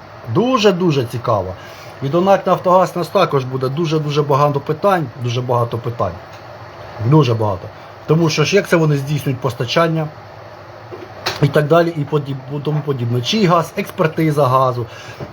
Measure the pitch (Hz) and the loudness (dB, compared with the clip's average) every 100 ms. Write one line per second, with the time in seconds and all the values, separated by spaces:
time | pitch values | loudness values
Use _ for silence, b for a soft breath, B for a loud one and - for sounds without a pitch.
0 | - - - 113 247 254 208 175 180 139 | -18 -16 -2 0 2 4 4 4 2 2
1 | 117 117 123 104 92 92 B B B B | 0 -4 0 0 0 -8 B B B B
2 | 135 170 196 190 190 175 185 185 180 180 | -2 2 4 4 4 0 4 4 4 0
3 | 165 202 165 143 127 131 131 139 165 156 | -2 2 2 2 0 -4 -2 -2 0 0
4 | 147 147 143 139 147 139 - 156 202 185 | 0 0 2 2 2 0 -4 0 2 2
5 | 131 131 120 120 123 120 117 117 120 117 | -2 -6 -4 -4 0 0 0 -2 -6 -4
6 | 98 87 - - - - - - - - | -4 -4 -16 -18 -18 -18 -18 -18 -16 -6
7 | 110 156 123 110 107 95 110 B B B | 4 4 4 2 -2 -4 -8 B B B
8 | - 156 160 156 147 196 - 175 156 143 | 0 2 2 2 2 2 4 2 4 0
9 | 139 147 143 123 131 - 120 165 165 160 | -2 -4 -2 -2 -4 -4 -2 2 2 0
10 | 151 - - - - - - - - - | -4 -10 -18 -20 -20 -20 -20 -18 -16 -16
11 | - - - - 147 156 143 165 165 160 | -16 -10 -10 -2 2 2 4 4 4 -2
12 | 143 151 135 131 127 143 147 151 143 131 | -2 -2 -2 -8 -6 -6 -2 -2 -2 -2
13 | 120 123 120 220 180 175 151 - 202 - | 0 -2 0 2 4 4 2 -6 -8 0
14 | 160 156 160 143 131 131 131 120 113 B | 0 2 0 4 4 4 2 0 -6 B
15 | B B B | B B B